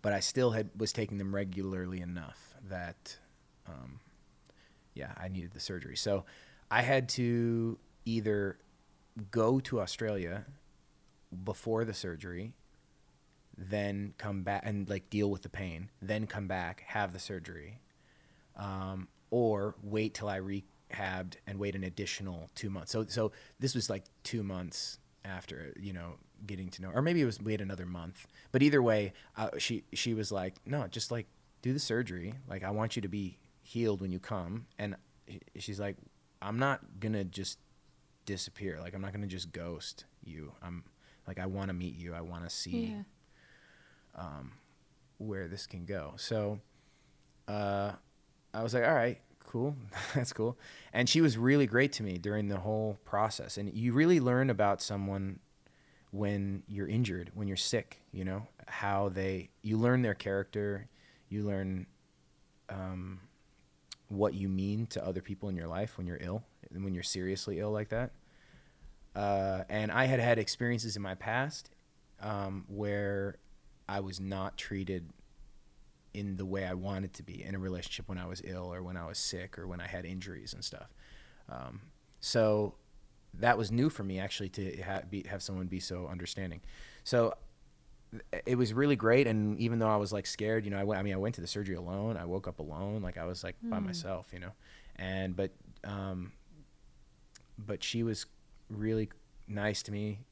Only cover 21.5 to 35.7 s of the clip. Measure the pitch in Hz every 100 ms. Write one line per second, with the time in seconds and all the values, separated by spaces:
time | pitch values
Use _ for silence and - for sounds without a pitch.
21.5 | 98 101 95 92 90 98 - 98 85 80
22.5 | - 107 95 80 110 110 117 110 - -
23.5 | - 131 123 - 95 - _ - 117 98
24.5 | 92 90 - - - - _ 98 92 -
25.5 | - 78 - 98 90 85 78 - - 104
26.5 | 98 92 - 92 95 151 175 131 107 101
27.5 | 107 98 92 90 87 85 - - - -
28.5 | 127 143 143 123 107 101 - - - 110
29.5 | - - 113 - - 120 110 104 98 92
30.5 | 92 - 147 98 117 - 117 107 - -
31.5 | - 123 139 - 113 113 90 87 127 -
32.5 | 95 95 104 110 - 98 104 95 - -
33.5 | - - 117 113 101 98 90 - 104 87
34.5 | 110 117 - 104 98 - - - 101 -
35.5 | - -